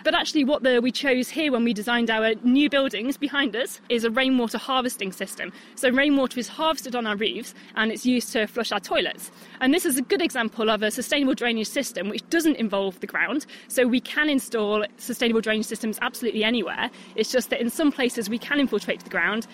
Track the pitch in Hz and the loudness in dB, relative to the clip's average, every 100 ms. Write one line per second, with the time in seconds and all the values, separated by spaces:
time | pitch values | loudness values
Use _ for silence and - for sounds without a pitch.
0 | 311 330 - 311 262 294 254 247 247 - | 0 0 2 2 2 2 4 4 2 0
1 | 285 254 240 294 302 240 233 208 240 240 | 2 2 0 0 0 2 2 0 0 0
2 | 226 220 220 220 247 262 294 285 269 196 | 2 2 2 2 4 6 6 4 2 -2
3 | 240 269 285 285 269 214 - - - 240 | -4 -4 -2 0 0 -2 -4 -8 -2 0
4 | 226 233 262 254 226 226 - 262 247 - | 2 2 4 4 2 -2 -2 0 0 -4
5 | 190 - 196 - 185 - - - 269 254 | -8 -6 -10 -8 -12 -12 -18 -2 2 4
6 | 294 277 254 254 226 - 320 302 262 240 | 4 4 2 -2 -8 -2 -2 -2 -4 -4
7 | 226 202 220 120 - - - - 220 214 | -4 -2 -2 -4 -10 -16 -8 -2 -2 0
8 | 247 247 - 240 208 240 220 208 - 330 | 2 0 0 -2 -2 -4 -4 -4 -2 0
9 | 165 - - - - - 262 339 349 262 | 0 -4 -14 -18 -20 0 2 4 2 -2
10 | 240 370 330 254 226 - 220 214 214 254 | 0 0 0 -2 -4 0 0 2 0 -4
11 | - 294 269 262 240 226 214 285 - - | -2 0 2 0 0 -2 -2 -4 -4 -6
12 | 196 220 - 330 311 - 220 196 196 185 | -6 -8 -2 2 2 2 0 0 -2 -6
13 | 202 165 170 277 - - - - 247 247 | -6 -2 -2 -2 -6 -14 -4 2 4 2
14 | - 294 302 277 - 226 208 214 208 - | 0 0 2 0 0 -2 0 0 -2 -6
15 | - 226 233 226 220 220 214 226 220 208 | -10 -2 2 2 2 -2 -2 -4 -4 -4
16 | 247 - 233 - 214 240 175 - 233 - | -6 -4 -2 0 0 0 -2 -4 -6 -8
17 | - - 220 254 - 240 233 - 294 277 | -8 -4 0 0 0 -2 -2 0 0 2
18 | 247 233 202 233 - 285 269 208 - - | -2 -2 -4 -6 -2 0 2 0 -2 -6
19 | - 185 170 220 - | -4 -2 0 -2 -6